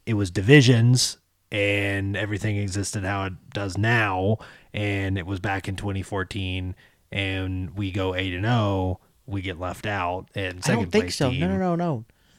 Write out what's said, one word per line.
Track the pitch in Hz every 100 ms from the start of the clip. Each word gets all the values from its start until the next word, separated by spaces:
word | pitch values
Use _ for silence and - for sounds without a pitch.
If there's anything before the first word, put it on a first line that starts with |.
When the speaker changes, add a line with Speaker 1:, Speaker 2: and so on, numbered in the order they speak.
| -
Speaker 1:
it | 107
was | 95
divisions | 95 98 151 123 117 120 123 - - _ _ -
and | 104 101 101 101 98 98 101
everything | 104 104 107 101
existed | 101 98 98 110
how | 95 98 95
it | 90 -
does | - 101 101
now, | 107 120 107 92 95 113 - - -
and | - 104 98 95 98
it | 85
was | 98
back | 101 95 -
in | 92
twenty | 104 95
fourteen, | 90 101 92 104 95 92 92 92 - _ -
and | 98 98 95 92 92 90 92
we | 98
go | 92 95 92
eight | 92
and | 90 107
oh, | 120 104 95 92 87 _ _ -
we | 101
get | 95 85
left | 90 87 107
out. | 101 87 92 -
And | - 92 90
Speaker 2:
I |
Speaker 1:
second | 95 165
Speaker 2:
don't | 95
think | 208 -
Speaker 1:
place | -
Speaker 2:
so. | 135
Speaker 1:
team. | 131
Speaker 2:
No, | 175
no, | 190
no, | 185 170
no. | 175 127 110 _ _